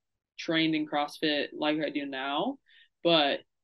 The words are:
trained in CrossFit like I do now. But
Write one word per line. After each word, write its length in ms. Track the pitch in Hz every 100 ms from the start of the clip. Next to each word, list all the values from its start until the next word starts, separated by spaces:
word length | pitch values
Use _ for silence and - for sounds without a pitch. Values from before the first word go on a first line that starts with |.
| _ _ _ -
trained 380 | - 160 160 156
in 120 | 151
CrossFit 600 | 147 147 - 156 147 - -
like 200 | 151 156
I 60 | 143
do 160 | 143 143
now. 520 | 135 135 147 220 285 _ - - _
But 360 | 170 165 143 - - _